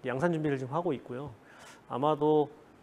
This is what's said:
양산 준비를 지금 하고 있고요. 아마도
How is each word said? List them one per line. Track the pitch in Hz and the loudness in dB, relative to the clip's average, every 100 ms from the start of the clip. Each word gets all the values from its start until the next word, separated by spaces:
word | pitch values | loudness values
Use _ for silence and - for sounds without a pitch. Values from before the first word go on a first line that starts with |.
| 123 | -4
양산 | 127 175 | 0 0
준비를 | 165 151 139 | 2 0 -2
지금 | 127 | -2
하고 | 147 180 | -2 -2
있고요. | 127 - 123 143 110 - - - - - | -4 -6 -10 -10 -14 -20 -20 -20 -20 -8
아마도 | 123 147 151 151 151 147 - - - | -2 0 2 4 4 2 -4 -20 -20